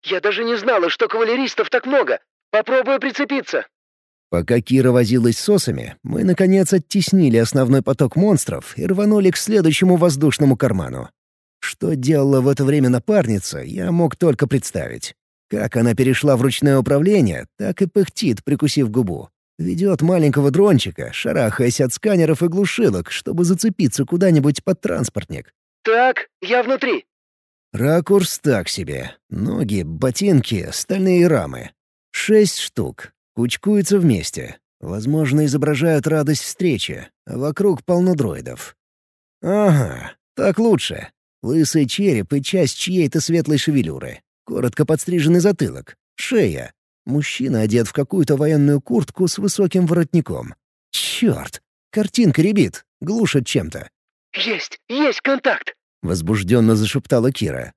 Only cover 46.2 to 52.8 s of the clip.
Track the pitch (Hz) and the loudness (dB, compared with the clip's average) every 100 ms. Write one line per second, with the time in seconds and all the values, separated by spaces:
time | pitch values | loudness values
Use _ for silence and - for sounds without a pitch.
46.2 | - 233 127 71 60 _ _ _ - 143 | -4 0 0 -2 -10 _ _ _ -4 -4
47.2 | 143 - 127 120 110 117 110 - 139 196 | -4 -6 -2 0 2 0 0 -2 -4 0
48.2 | 147 139 151 151 143 143 - 240 156 - | 0 2 2 4 4 2 0 -2 -2 -2
49.2 | 180 - 202 - 190 185 175 175 160 175 | -4 -2 -4 0 0 2 2 0 2 0
50.2 | - 73 62 - _ _ _ - - - | -2 -8 -10 -14 _ _ _ -8 -6 -2
51.2 | 233 131 - - _ _ _ - 214 - | 0 0 -6 -16 _ _ _ -4 -2 2
52.2 | 214 147 170 208 - - | 2 4 2 4 0 -2